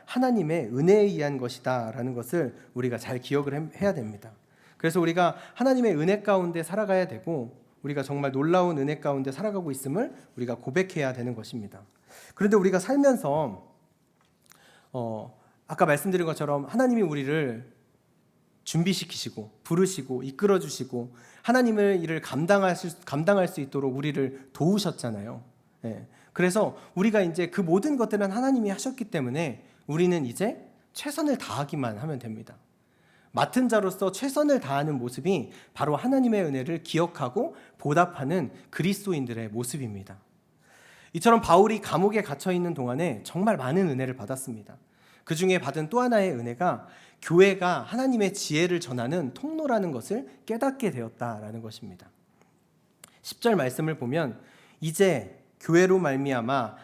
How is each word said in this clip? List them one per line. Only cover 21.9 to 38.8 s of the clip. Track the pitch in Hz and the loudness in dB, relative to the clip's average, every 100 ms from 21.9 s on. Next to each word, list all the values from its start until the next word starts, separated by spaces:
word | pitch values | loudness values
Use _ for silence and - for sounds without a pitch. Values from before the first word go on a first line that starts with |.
| 190 | 2
일을 | 160 160 | 0 -4
감당하실, | - 131 170 202 190 170 175 - | -4 -2 4 4 4 0 -4 -10
감당할 | - 170 165 202 175 | -6 -2 2 4 2
수 | 170 | -2
있도록 | 135 143 135 131 | -6 -2 -2 -2
우리를 | 151 139 131 135 - | -2 -2 -4 -6 -12
도우셨잖아요. | - 156 208 180 - 120 107 104 123 - _ _ _ | 0 2 2 0 -4 -6 -8 -10 -14 -18 _ _ _
예. | 113 107 - - _ | -10 -10 -14 -20 _
그래서 | - 180 202 160 - - | 0 2 2 0 -2 -8
우리가 | 175 226 214 | 0 2 4
이제 | 175 165 170 | 2 0 -2
그 | - | -2
모든 | 170 185 302 277 | 2 2 2 0
것들은 | 220 208 196 | 0 0 -2
하나님이 | 214 262 262 208 | 0 2 2 0
하셨기 | 190 262 254 214 | -2 -6 -8 -4
때문에 | 165 123 139 160 110 - _ - | -4 -2 -2 -4 -6 -14 _ -6
우리는 | 151 180 175 123 | 0 2 2 -2
이제 | - 208 - - _ _ | -2 -4 -4 -12 _ _
최선을 | - 294 285 302 254 | -12 -8 -2 -2 -2
다하기만 | - 110 143 151 120 107 | -4 -6 -4 -4 -4 -4
하면 | 156 135 | -8 -8
됩니다. | 117 110 113 - _ _ _ _ _ _ _ 120 | -8 -12 -14 -20 _ _ _ _ _ _ _ 0
맡은 | 147 254 247 | 0 2 2
자로서 | 214 190 185 190 | 2 2 0 -4
최선을 | 190 269 302 294 269 | -2 -2 0 2 2
다하는 | 135 139 151 139 | 0 -2 -2 -2
모습이 | 120 143 156 180 113 - - | -6 -4 0 0 -2 -12 -16
바로 | - 143 | -4 -2
하나님의 | 143 247 269 247 214 | 0 2 2 4 2
은혜를 | 165 135 131 165 | 0 -2 -4 -6
기억하고 | - 160 170 - 131 208 285 - - - | -2 0 0 -2 -4 -2 -4 -6 -20 -8
보답하는 | 139 156 175 - 135 185 131 - - | 0 2 2 0 -2 -2 -2 -8 -10
그리스도인들의 | - | -2